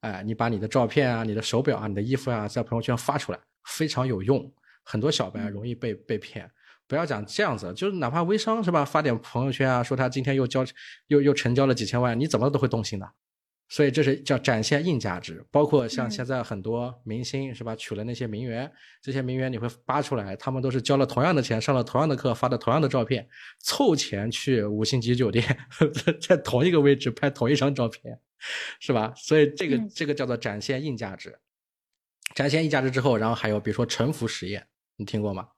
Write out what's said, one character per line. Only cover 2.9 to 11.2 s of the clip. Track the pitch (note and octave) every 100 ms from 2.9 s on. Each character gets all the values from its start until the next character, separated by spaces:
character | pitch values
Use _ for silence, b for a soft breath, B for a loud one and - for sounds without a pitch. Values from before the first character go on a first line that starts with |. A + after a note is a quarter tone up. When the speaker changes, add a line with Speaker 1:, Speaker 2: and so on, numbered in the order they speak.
| A#2+
Speaker 1:
发 | - C#3+
出 | -
来， | F2+ _ _
非 | - - D#3+
常 | - C3
有 | G#2+
用。 | G2 C#3 - _ b b
很 | - A2
多 | C#3
小 | D#3 F#2+
白 | A2+ A2
容 | G2+ A2+
易 | A#2
被， | B2
Speaker 2:
嗯。 | G#2 -
Speaker 1:
被 | D3+
骗。 | - - F2+ _ b b _
不 | C#3
要 | E3
讲 | A2+
这 | G#2 -
样 | G3+ A#2
子， | F#2+
就 | F#2 G3
是 | F#3+
哪 | B2+
怕 | D3+
微 | E3+ G#3+
商 | G#3+ A3+
是 | F3+
吧， | E3+
发 | C#3 D#3+
点 | D3+ A#2
朋 | - A#2+ C3+
友 |
圈 | B2+ C3+
啊， | B2+
说 | A#2+ C3
他 | B2+
今 | C3
天 | C3
又 | C3+
交， | B2 C3 C3 - B B _
又， | D3